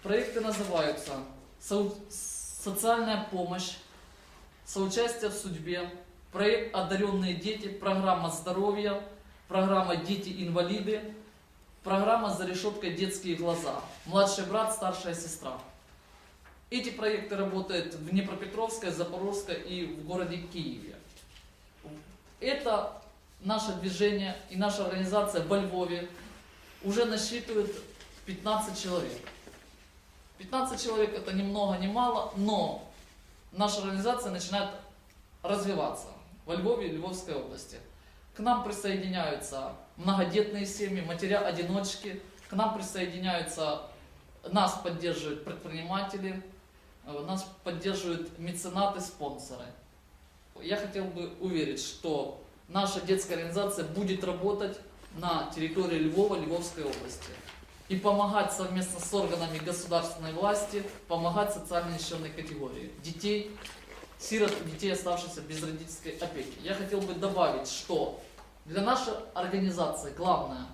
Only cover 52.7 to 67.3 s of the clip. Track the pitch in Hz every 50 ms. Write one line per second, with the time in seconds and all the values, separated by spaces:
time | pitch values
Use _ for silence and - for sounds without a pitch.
52.7 | 165 196 196 190 190 180 - 170 190 185 - - 175 160 165 170 170 196 202 196
53.7 | - 175 156 151 160 196 208 185 190 185 - 180 170 - 175 202 208 202 208 190
54.7 | 190 - - - - - - - - 160 170 175 165 156 - - - 160 156 160
55.7 | - 196 180 170 165 160 156 156 156 185 202 208 190 175 156 151 170 175 175 -
56.7 | - 160 151 139 131 - - - - - - - - - - - - - - -
57.7 | - - - - 196 185 - 208 202 202 202 202 208 214 196 - - - 190 185
58.7 | 180 185 180 - - 175 - - - 202 175 - 170 170 170 160 160 156 156 170
59.7 | 175 170 - - 170 170 165 170 - - 160 160 160 165 190 202 208 208 208 202
60.7 | 202 202 196 202 - - - - 170 170 165 175 175 208 208 202 - - - -
61.7 | 180 170 170 170 165 160 - - 170 160 156 151 151 - 156 - 147 139 139 127
62.7 | - - - 127 - - - 160 165 - 202 208 208 208 208 - - - - -
63.7 | - - - - - - - - - - - - 220 220 208 196 202 - 170 160
64.7 | 156 - 202 196 185 170 - 175 175 175 175 170 - 160 143 143 156 156 156 160
65.7 | 160 156 165 - - - - 160 156 - 170 165 - 147 131 - - - - 175
66.7 | 196 196 196 190 208 196 190 180 175 165 190 196